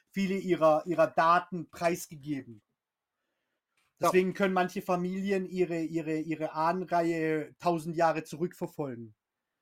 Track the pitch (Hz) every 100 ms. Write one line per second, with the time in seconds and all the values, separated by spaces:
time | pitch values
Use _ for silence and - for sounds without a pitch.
0 | _ 196 190 196 180 160 156 156 180 160
1 | 151 - 165 175 175 175 - - 175 175
2 | - 151 143 139 117 107 _ _ _ _
3 | _ _ _ _ _ _ _ _ _ _
4 | 220 185 185 175 196 185 180 196 190 180
5 | 180 190 196 196 180 180 170 170 160 165
6 | 156 156 160 156 156 156 165 185 175 175
7 | 170 165 160 156 147 - 175 170 156 160
8 | 165 156 156 151 175 - 170 - 139 117
9 | 110 _ _ _ _ _